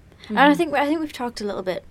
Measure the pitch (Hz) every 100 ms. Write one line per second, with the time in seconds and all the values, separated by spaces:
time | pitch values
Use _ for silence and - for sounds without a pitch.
0 | - - - 220 277 294 330 277 285 320
1 | 311 - 240 - 208 190 185 - -